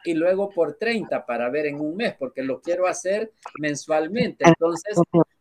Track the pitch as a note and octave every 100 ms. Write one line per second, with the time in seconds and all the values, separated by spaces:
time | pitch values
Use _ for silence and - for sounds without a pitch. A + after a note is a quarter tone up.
0 | E3+ D#3+ F3 F#3+ G3 F3 D#3 - A3+ A3+
1 | D#3+ C3 - A#2 A#2+ D3 D3 C#3+ D3+ F3+
2 | A3+ - B2+ - C3+ B2+ E3+ F3+ F3+ D#3+
3 | F3+ G3+ A3 - - - D3 C#3+ - D#3
4 | D#3+ A3 - - E3+ E3 E3 E3 G#3 G3
5 | E3+ E3+ - _